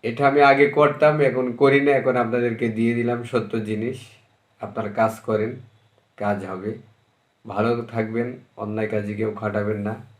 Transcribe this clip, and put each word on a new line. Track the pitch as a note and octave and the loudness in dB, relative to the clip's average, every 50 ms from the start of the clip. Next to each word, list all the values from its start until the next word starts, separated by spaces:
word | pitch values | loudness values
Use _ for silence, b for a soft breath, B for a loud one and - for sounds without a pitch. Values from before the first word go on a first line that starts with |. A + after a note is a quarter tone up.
| - | -4
এটা | A#2+ A#2 B2+ C#3+ C#3 | -6 -2 2 2 4
আমি | C#3 C#3+ C#3+ C#3 | 6 6 6 6
আগে | C3+ C3+ D3 C#3+ - D3+ | 8 6 4 4 6 4
করতাম, | D3 C#3 - - D3+ D3+ D3+ D3+ C#3+ C3 | 4 4 4 4 4 4 4 4 2 2
এখন | A#2 B2+ B2+ B2 A#2 A#2 | 2 0 -2 -4 0 4
করি | C#3 C3+ C#3 C#3 C#3 | 4 6 6 6 4
না। | C#3+ C#3 C3 | 4 2 4
এখন | B2+ C3 B2 B2 A#2 | 2 2 2 2 0
আপনাদেরকে | A2+ A#2 B2 A#2+ A#2+ A2+ A#2 A#2+ A2+ G#2+ A2 | 0 0 0 0 0 -2 -2 -2 -2 0 0
দিয়ে | A2+ A#2 A#2 A#2+ | 0 0 2 0
দিলাম | A#2 A#2+ A#2+ A#2+ A#2+ A#2 | 0 -2 -2 -4 -6 -2
সত্য | - A#2 G#2+ G#2 - A2+ G#2+ G#2 | -2 -2 -2 -2 -4 -4 -4 -4
জিনিস, | A2 G#2 A2 B2 C#3 - - - - _ _ _ _ _ _ _ _ _ | -4 -4 -4 -6 -6 -8 -14 -20 -20 _ _ _ _ _ _ _ _ _
আপনারা | G#2+ G#2 - A2+ G#2 G#2 G2+ A#2 | -14 -10 -8 -6 -6 -6 0 0
কাজ | A2 A2+ A2 - - | 0 0 0 -4 -4
করেন, | - A2 G#2 G#2+ A#2 C3 C#3 - - _ _ _ _ _ _ _ _ _ - | -2 -2 -2 -2 -4 -6 -10 -16 -20 _ _ _ _ _ _ _ _ _ -6
কাজ | G#2 G#2 G#2 G2 F#2+ F#2+ | -4 -2 -2 -2 -4 -10
হবে। | F#2+ F#2 F#2+ G#2+ - - - _ _ _ _ _ _ _ _ _ _ _ _ | -10 -8 -6 -8 -8 -8 -14 _ _ _ _ _ _ _ _ _ _ _ _
ভালো | A2+ G2 G2+ G#2+ A#2 A#2+ A#2 A#2 A#2 | -8 -4 -2 0 0 0 -2 -4 -6
থাকবেন, | A#2 A#2 A2 A2 A2 A#2 A#2 B2 B2+ - - _ _ | -6 -6 -4 -4 -4 -4 -4 -6 -8 -12 -18 _ _
অন্যায় | - G#2 G#2 G#2+ A2 G#2+ G#2+ | -10 -8 -6 -4 -4 -4 -2
কাজে | G#2+ G#2+ G2+ G#2 G#2 G#2 | -4 -4 -4 -4 -6 -4
কেউ | A2 G#2+ G#2 G2+ | -4 -6 -6 -6
খাটাবেন | G#2+ G#2+ G2+ G#2+ G#2 G#2 G#2+ G2+ G2+ | -8 -4 -4 -2 -2 -2 -4 -4 -4
না। | G#2+ A#2 - - - - | -6 -8 -8 -14 -20 -20